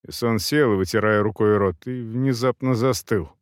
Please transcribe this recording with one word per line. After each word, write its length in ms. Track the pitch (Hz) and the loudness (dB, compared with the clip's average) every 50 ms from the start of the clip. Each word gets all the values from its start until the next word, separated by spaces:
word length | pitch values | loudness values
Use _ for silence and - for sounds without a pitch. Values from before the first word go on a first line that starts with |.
| - | -16
Эсон 320 | - 82 - 120 117 113 107 | -14 -8 -4 -2 0 0 0
сел, 380 | - - 147 151 147 120 104 | -2 0 0 2 2 2 2
вытирая 440 | 95 92 - - 110 104 107 107 104 | 0 0 0 0 0 2 2 2 2
рукой 360 | 104 107 101 - 110 107 104 | 0 -2 -2 0 2 2 4
рот, 280 | 104 101 95 87 _ - | 2 2 0 -2 _ -10
и 160 | 127 127 127 | -10 -10 -10
внезапно 720 | 120 113 110 123 131 135 127 113 123 127 120 _ - 131 127 | -10 -8 -4 -2 0 0 0 2 0 0 0 _ -2 -2 0
застыл. 580 | 110 120 131 120 - - - 113 98 80 - _ _ | 2 2 0 0 -2 -2 -2 -2 -2 -2 -6 _ _